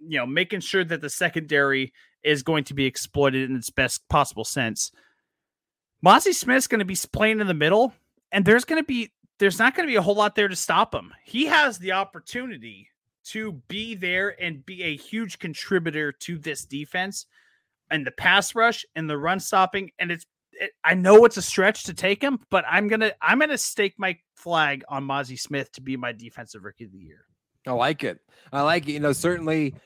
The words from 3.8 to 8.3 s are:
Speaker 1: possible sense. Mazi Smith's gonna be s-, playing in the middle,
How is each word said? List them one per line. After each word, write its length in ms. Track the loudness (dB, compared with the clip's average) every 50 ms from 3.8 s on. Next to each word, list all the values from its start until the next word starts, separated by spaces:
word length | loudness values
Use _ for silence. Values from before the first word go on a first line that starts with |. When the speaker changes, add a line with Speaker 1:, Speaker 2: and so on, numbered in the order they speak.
| -2 -2 -4 -6 -6 0
Speaker 1:
possible 360 | 2 2 2 0 -2 -8 -10
sense. 440 | -6 -4 -4 -2 -2 -4 -6 -8 -8 -10 _ _ _ _ _ _ _ _ _ _ _ _ _ _ _ _ _ _ _ _ _ 6
Mazi 300 | 6 8 8 6 4 0
Smith's 320 | 0 0 0 0 0 2
gonna 180 | 0 -2 -2 -2
be 100 | -2 -4
s-, 120 | -6 -6
playing 340 | -6 -2 0 2 2 2 2
in 60 | 0
the 80 | 0 0
middle, 380 | 0 2 4 4 4 4 2 0 _ _ _ _ _ _ _